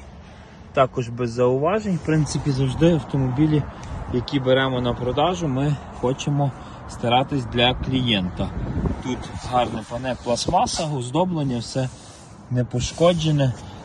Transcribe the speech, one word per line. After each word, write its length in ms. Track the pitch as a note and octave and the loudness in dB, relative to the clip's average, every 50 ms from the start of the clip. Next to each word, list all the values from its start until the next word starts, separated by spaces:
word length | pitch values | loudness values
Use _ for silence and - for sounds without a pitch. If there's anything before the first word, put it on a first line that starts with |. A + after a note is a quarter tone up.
| - - - - - - - - - - - - - - - | -6 -10 -18 -20 -20 -20 -20 -20 -20 -20 -20 -20 -20 -4 2
також 360 | - C3 B2+ - - B2 A2+ | 2 2 2 2 -2 -4 -4
без 240 | A#2+ A#2+ B2 A#2 A2+ | -4 -4 -4 -2 2
зауважень. 640 | A#2+ B2 B2 B2+ C3 D3 E3 G3 A3 G#3+ G#3 F#3 | 2 4 4 4 4 2 2 0 0 0 0 -2
В 100 | D#3 - | 0 0
принципі, 440 | - D#3 D#3 D3 C#3 - D3+ - D3 | 2 2 2 2 2 0 -2 -2 0
завжди 420 | C3+ C3 C#3 C3 B2+ - D#3 E3+ F3 | 0 2 0 0 2 4 4 6 6
автомобілі, 720 | D3 A#2+ - - C#3 C3+ B2+ B2 B2+ D3+ D#3 D3+ D3 C3+ - - - - - - - - - B2+ | 4 0 -2 0 0 0 0 2 2 4 4 4 2 0 0 -6 -12 -12 -10 -10 -8 -6 -2 -2
які 280 | A#2+ A#2+ - - C#3 | -2 -2 0 -2 0
беремо 400 | C3 B2+ C3 C3 C3+ C3+ B2+ B2 | 4 4 4 4 4 2 0 0
на 120 | B2 B2 A#2 | 0 0 0
продажу, 560 | A#2 B2 B2 B2 C3+ D3 E3+ F#3 F3 E3+ D3+ | 0 -2 -2 0 2 2 2 2 0 -2 0
ми 280 | B2+ C3 C#3+ D3+ D3 - - - - - | 0 2 2 0 0 -2 -4 -10 -10 -2
хочемо 520 | - B2 C3+ - - - C#3+ C#3+ C#3+ C3+ - - - - - - - - | -2 -2 0 0 0 0 0 2 2 0 -2 -6 -12 -14 -14 -14 -14 -14
старатись 560 | - - - - D3 - - - D3+ C#3 B2 | -10 -4 0 2 4 2 2 2 0 -2 -2
для 300 | A2 A2+ B2 A#2+ B2 B2+ | -2 0 2 2 2 2
клієнта. 760 | - - - C3 C3 B2+ A#2+ A2 G2 F#2 F2+ - - G2 F2+ - - - - - - - - - - - | 0 -2 -2 0 0 2 2 2 2 0 -2 -2 -4 -4 -4 -4 -6 -6 -4 -4 -2 -2 -2 -4 -4 -4
Тут 160 | C3 B2+ A#2+ - - - - - - | -6 -6 -6 -6 -10 -12 -10 -8 -2
гарне 320 | A#2+ B2 A#2+ A2+ A#2 A2+ G#2+ - | 0 0 0 0 -2 -6 -8 -8
пане 260 | A#2+ A#2+ B2+ C3 A#2+ - - | -8 -6 -4 -4 -6 -4 -2
пластмаса, 600 | A#2+ A#2+ A2 - - E3 F#3 B3 A#3 - - E3+ D3+ D3 | -2 -2 0 0 2 2 2 2 2 0 -2 -2 -2 -2
оздоблення, 640 | C3+ A#2+ B2 B2 D#3+ F#3 F#3 F3 D#3 C#3+ C#3 B2 A#2+ | -4 -4 -2 0 0 2 2 0 0 0 0 -2 -2
все 300 | G#2+ - - C3+ B2+ B2+ - - - - - - - - - - - - | -4 -4 -2 -2 -2 -2 -4 -10 -18 -20 -20 -20 -20 -20 -20 -20 -10 -4
не 140 | A#2+ B2 B2 | 0 0 0
пошкоджене. 880 | - - B2 A#2+ - - - E3 F3 F3+ E3 D#3 D#3 D3+ D3 C#3 C3 A#2 - - - - - - | 0 0 -2 -2 -2 0 4 6 6 6 6 4 2 4 4 4 2 2 -2 -8 -14 -16 -16 -16